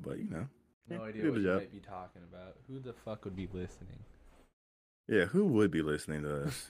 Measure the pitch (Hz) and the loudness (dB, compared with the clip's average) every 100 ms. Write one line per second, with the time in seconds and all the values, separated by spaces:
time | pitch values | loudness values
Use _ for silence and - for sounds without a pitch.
0 | 69 - 214 82 123 - _ _ - 113 | -6 -6 -6 -6 -8 -12 _ _ -10 -8
1 | 110 110 156 120 95 95 95 101 92 92 | -8 -2 0 2 2 2 -2 -12 -14 -12
2 | 90 92 87 90 92 - - 131 127 110 | -14 -16 -18 -16 -16 -18 -14 -12 -12 -12
3 | - 107 101 95 90 92 90 - 92 - | -10 -8 -8 -6 -6 -4 -6 -8 -14 -14
4 | - - - - - _ _ _ _ _ | -16 -20 -20 -20 -20 _ _ _ _ _
5 | - 110 87 185 202 113 104 82 76 76 | 4 6 6 6 6 6 6 4 2 0
6 | - 78 73 73 71 - | -2 -4 -2 -2 -2 -6